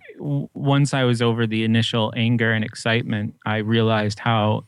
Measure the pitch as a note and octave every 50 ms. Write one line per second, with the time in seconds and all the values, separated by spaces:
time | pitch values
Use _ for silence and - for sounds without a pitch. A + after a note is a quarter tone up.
0 | - - - - - D3 C#3+ C#3+ - - _ - C3+ C3+ C#3 C#3 C#3+ C3 - C3+
1 | B2+ B2 A#2+ A2+ A#2+ A#2 A2+ A#2 A#2 A2 A2 A2 A2 A2 A2 A2+ G#2+ - - A#2
2 | G#2+ A2+ A2+ B2 A2+ A#2 A#2+ A2+ A2+ A2+ A2 A2 G#2+ - - - - A#2 A2+ -
3 | - - A#2 G#2 G#2 - - _ - G#2+ G#2+ A2 G#2 G#2+ A#2 A2+ A2 A2 A2 G#2+
4 | G#2+ G#2 G#2 - - A#2+ A#2 A2 G#2 G#2+ G#2+ A2 -